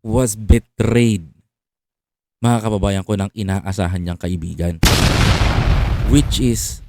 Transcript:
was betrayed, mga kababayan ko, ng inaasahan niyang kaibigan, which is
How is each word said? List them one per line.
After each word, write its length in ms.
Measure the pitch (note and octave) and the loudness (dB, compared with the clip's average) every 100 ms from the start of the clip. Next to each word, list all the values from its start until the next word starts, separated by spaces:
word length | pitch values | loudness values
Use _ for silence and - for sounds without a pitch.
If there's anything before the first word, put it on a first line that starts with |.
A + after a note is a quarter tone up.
was 320 | A2+ A#2 B2+ | 0 0 0
betrayed, 960 | G#2 G#2 A#2 - - G#2+ A2+ A#2+ G2+ D#2 _ _ _ _ _ _ _ _ _ _ _ | -2 4 2 2 -4 0 2 2 0 -6 _ _ _ _ _ _ _ _ _ _ _
mga 180 | A#2 A#2 | 0 0
kababayan 400 | G#2+ G#2 G2+ G2 | 0 0 0 -2
ko, 160 | F#2+ G#2 | -2 -4
ng 80 | G2 - | -4 -6
inaasahan 640 | F#2+ F#2+ G2 F#2+ F2+ F#2 | -4 -4 -4 -4 -2 -2
niyang 200 | F2 F2 | -6 -6
kaibigan, 600 | F2 F2+ E2 - E2+ E2 - - - - - - - - - - - - - | -6 -6 -6 -4 -4 0 2 2 2 2 2 2 2 0 2 0 0 -2 2
which 320 | C#3 D3 - | 2 2 -2
is 400 | B2 A2 - - | -2 -2 -6 -10